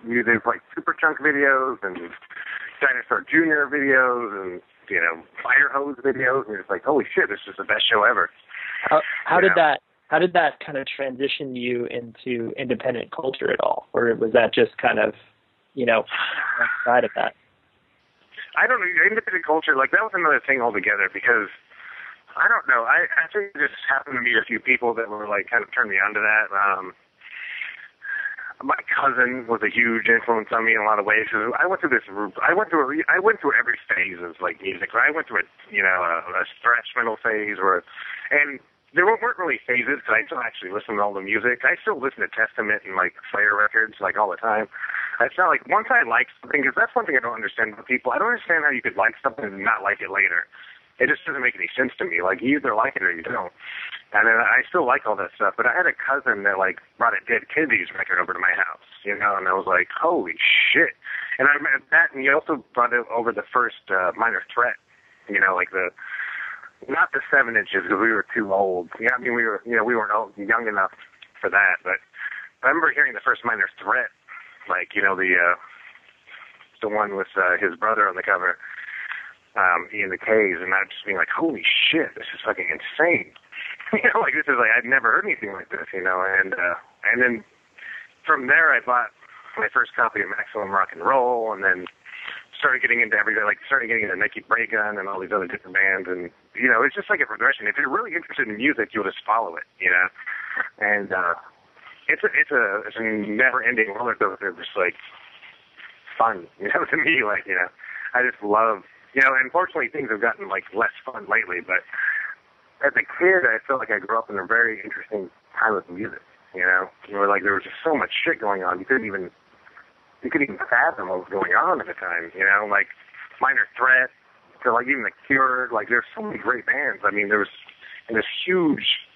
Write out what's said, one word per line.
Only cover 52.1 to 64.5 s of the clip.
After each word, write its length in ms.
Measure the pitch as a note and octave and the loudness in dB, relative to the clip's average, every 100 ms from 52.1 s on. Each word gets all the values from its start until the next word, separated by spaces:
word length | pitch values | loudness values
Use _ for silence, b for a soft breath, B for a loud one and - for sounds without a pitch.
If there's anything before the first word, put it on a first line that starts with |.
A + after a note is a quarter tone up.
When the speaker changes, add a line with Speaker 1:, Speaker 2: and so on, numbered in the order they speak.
| E2+ | 0
Speaker 1:
Like, 180 | F2+ F#2 | 0 0
you 160 | A#2+ D3 | 0 0
either 160 | C3+ | 0
like 220 | G#2+ A2+ - | 0 0 0
it 80 | |
or 80 | F#2 | -2
you 100 | E2+ | -2
don't. 320 | D#2+ - F2 - B B B B B | -6 -8 -8 -12 B B B B B
And 140 | G#2 A2+ | 2 4
then 60 | A2+ | 4
I 260 | G#2+ B2 - | 4 4 2
still 160 | F3+ B2 | 0 2
like 200 | C#3 G#2+ | 2 0
all 100 | G2+ | -4
that 120 | F2+ - | -4 0
stuff, 180 | G2+ - | 0 2
but 120 | A#2+ | 0
I 60 | |
had 120 | D#3 E3+ | 2 0
a 80 | |
cousin 480 | - - C#3 B2+ G#2 | 0 -2 -2 0 0
that, 140 | G2+ F#2+ | 0 2
like, 240 | F#2+ - _ - | 0 -2 _ -2
brought 160 | A#2 | 0
a 60 | G2 - | 0 0
Dead 220 | A2+ - | -2 0
Kennedys 420 | D3 D3+ G#2+ E2+ | -2 0 0 -2
record 260 | - - F2+ | -6 -2 -2
over 140 | F2+ | -2
to 60 | F2 | 0
my 140 | F#2 | 0
house, 280 | D#2+ F2 D#2 - - | 0 -2 -6 -16 -12
you 120 | G2+ G#2 | -6 -2
know, 200 | G#2 G2 | 0 0
and 120 | F#2 | 0
I 60 | |
was 140 | F#2+ F2+ | 0 2
like, 220 | F#2 F2+ | 0 0
"Holy 460 | - D#3+ E3 F2 - | 0 0 0 -2 0
shit." 580 | - - - D3 D#3 - B B B B | 2 4 4 4 2 -2 B B B B
And 100 | C#3 | 4
I 60 | |
remember 320 | D3 D3+ C3+ - | 4 2 -2 2
that, 200 | D#3 E3 | 4 4
and 80 | C3+ | 2
he 80 | C3+ | 2
also 340 | D3 - C#3 - | 2 2 -4 -2
brought 200 | B2 A#2+ | 0 2
it 120 | A#2+ A2+ | 2 0
over 220 | A#2 A#2 | -2 -2
the 120 | G2 | -2
first, 480 | - B2 A#2 - - | -2 0 0 -4 -2
uh, 200 | F#2+ F2+ G2+ | 0 0 0
Minor 280 | A2+ F#2 - | 0 -2 -4